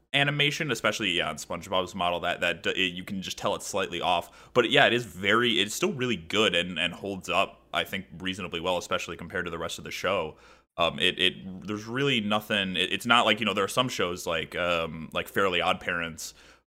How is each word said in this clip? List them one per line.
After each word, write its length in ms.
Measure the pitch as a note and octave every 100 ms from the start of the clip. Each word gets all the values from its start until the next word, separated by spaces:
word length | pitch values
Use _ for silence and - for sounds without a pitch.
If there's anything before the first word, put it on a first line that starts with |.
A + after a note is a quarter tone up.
| -
animation, 560 | C#3+ C#3+ D3 C#3+ C#3 D#3
especially, 400 | A#2 A2 G#2+ G2+
yeah, 180 | E2+ D#2
on 80 | D2+
SpongeBob's 560 | - F2+ F2+ F#2+ F2+
model, 280 | F#2+ F2 F2
that, 200 | F2 -
that 220 | F2 E2
d-, 80 | G2+
it, 240 | F#2+ F#2
you 80 | F2
can 180 | F2+ G2
just 160 | F2+ -
tell 200 | G#2+ E2+
it's 100 | -
slightly 340 | G2+ F2 E2+
off. 500 | E2 F2 - - -
But 160 | B2+ A#2+
yeah, 160 | C#3 A2+
it 60 |
is 120 | A#2+
very, 560 | A2 E2 G2 A2 A#2+ E2
it's 140 | G2+
still 180 | - F3+
really 220 | C#3 B2
good 400 | G2 E2 G2+ G#2+
and, 240 | E2+ F2+ E2+
and 160 | E2+
holds 340 | F2 G2 G2 F2+
up, 380 | F2 F#2+ - -
I 80 | E2+
think, 240 | E2+ G2 - D#2+
reasonably 420 | F#2 F#2 F#2 E2+
well, 180 | F2 F2
especially 380 | - F2+ - E2
compared 280 | F2 F#2+ F2
to 40 |
the 80 | E2
rest 180 | E2+ -
of 60 |
the 60 | D#2+
show. 460 | - F2+ G2 D#2 - - - _ -
Um, 240 | E2+ D2
it, 180 | F2+ -
it, 480 | F#2 - F#2 F#2 F#2
there's 200 | G#2 A2+
really 340 | B2 C#3+ B2
nothing, 560 | G#2 G#2+ - G#2+ F#2+ E2+
it, 160 | F2+
it's 140 | F#2+ A#2+
not 200 | A#2+ A2
like, 140 | G#2+
you 60 | G#2+
know, 80 |
there 100 | G2
are 40 | G2
some 200 | - B2+
shows 360 | - F#2 F2+
like, 300 | F2 E2 D2
um, 540 | E2+ F2 E2+ E2 D#2+ D#2+
like 140 | F2 E2
Fairly 320 | - G2 F2
OddParents, 720 | E2+ F#2+ - F2 E2+ D#2 - - - -